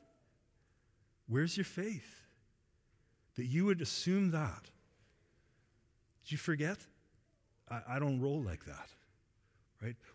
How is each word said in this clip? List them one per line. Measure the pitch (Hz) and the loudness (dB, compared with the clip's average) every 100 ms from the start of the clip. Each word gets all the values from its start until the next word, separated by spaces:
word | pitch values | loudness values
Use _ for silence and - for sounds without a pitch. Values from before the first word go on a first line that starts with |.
| - _ _ _ _ _ _ _ _ _ _ _ - | -20 _ _ _ _ _ _ _ _ _ _ _ -2
Where's | 117 165 185 | 2 2 0
your | |
faith? | 185 - 202 190 - - - _ _ _ _ _ _ _ _ _ _ - | -4 -4 -4 -6 -10 -18 -20 _ _ _ _ _ _ _ _ _ _ -6
That | 123 | 0
you | 147 | 4
would | 202 185 | 4 4
assume | 151 - 175 190 190 | 0 -2 2 4 4
that. | 160 143 - - - _ _ _ _ _ _ _ _ _ _ _ _ _ _ | 2 0 -4 -12 -20 _ _ _ _ _ _ _ _ _ _ _ _ _ _
Did | - | -6
you | 151 | -4
forget? | - 151 151 208 - _ _ _ _ _ _ _ - | -2 0 -2 -4 -10 _ _ _ _ _ _ _ -10
I, | 117 113 | -8 -4
I | 131 | -2
don't | 143 131 | 0 2
roll | 135 147 | 2 0
like | 113 80 - | -2 -4 -8
that, | 78 - - _ _ _ _ _ _ _ - | -14 -16 -20 _ _ _ _ _ _ _ -10
right? | 110 123 - | -8 -8 -14